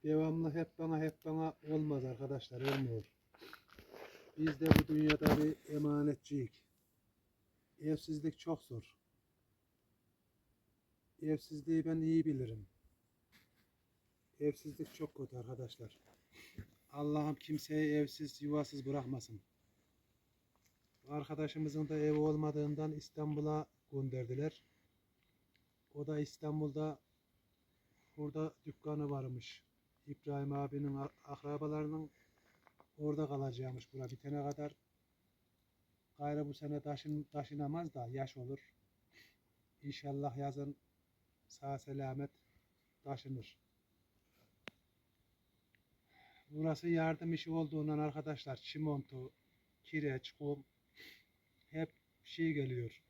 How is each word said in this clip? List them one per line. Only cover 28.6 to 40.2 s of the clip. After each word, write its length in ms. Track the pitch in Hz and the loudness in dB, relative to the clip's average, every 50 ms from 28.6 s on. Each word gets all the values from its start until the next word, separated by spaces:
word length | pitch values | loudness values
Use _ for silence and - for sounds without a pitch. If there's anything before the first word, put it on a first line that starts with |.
| _ | _
dükkanı 440 | 156 139 _ _ 151 151 151 147 143 | -14 -14 _ _ -4 -2 0 0 0
varmış. 540 | 143 135 131 127 127 120 117 - - - _ _ _ _ _ _ _ _ _ 143 | -2 -2 -2 -4 -6 -6 -8 -10 -16 -18 _ _ _ _ _ _ _ _ _ -12
İbrahim 460 | 143 - _ 151 143 139 139 143 143 | -12 -10 _ -4 -2 -2 0 0 0
abinin 420 | 139 139 139 143 143 147 143 139 | 0 -2 -2 -2 -2 0 0 0
a-, 160 | 139 139 143 - _ - | -2 -4 -6 -8 _ -14
akrabalarının 880 | - 139 - - 143 147 143 151 151 151 151 151 151 156 156 156 147 - _ _ _ _ _ _ _ _ _ _ - _ _ - _ _ - | -14 -14 -10 -6 -4 -4 -2 -2 0 0 0 0 0 -2 -4 -4 -6 -10 _ _ _ _ _ _ _ _ _ _ -20 _ _ -20 _ _ -2
orada 300 | 151 151 147 143 156 143 | 0 0 2 2 0 0
kalacakmış 640 | 143 139 135 135 120 120 131 127 127 123 - - - | 0 0 -2 -2 -2 -2 -4 -4 -6 -8 -12 -12 -10
bura 180 | 131 131 120 | -10 -8 -8
bitene 380 | 127 123 - 143 143 147 143 143 | -8 -10 -6 -4 -2 -2 0 -2
kadar. 260 | 143 - 147 147 143 _ _ _ _ _ _ _ _ _ _ _ _ _ _ _ _ _ _ _ _ _ _ _ _ _ _ _ _ _ | -2 -2 -4 -6 -6 _ _ _ _ _ _ _ _ _ _ _ _ _ _ _ _ _ _ _ _ _ _ _ _ _ _ _ _ _
Gayrı 300 | 147 147 147 147 151 143 | -2 0 0 0 0 -2
bu 60 | 139 | -4
sene 280 | - 151 147 147 147 | -6 -4 -4 -4 -2
taşın-, 420 | 143 147 147 135 - 151 151 151 147 | -2 -4 -6 -6 -4 -4 -4 -4 -4
taşınamaz 720 | - - 147 139 117 147 147 147 139 147 165 170 156 - | -4 -6 -6 -6 -4 -4 -4 -2 -2 -2 -2 -4 -4 -6
da 140 | 135 120 117 | -6 -8 -6
yaş 300 | 123 135 135 131 - 135 | -2 -4 -4 -4 -6 -10
olur. 220 | 123 123 139 139 - - _ _ _ _ _ _ _ _ _ - - - _ _ _ _ _ _ _ _ _ _ - | -8 -8 -8 -10 -10 -18 _ _ _ _ _ _ _ _ _ -20 -20 -20 _ _ _ _ _ _ _ _ _ _ -10
İnşallah 540 | 143 139 - - 143 139 139 | -10 -10 -8 -8 -6 -4 -2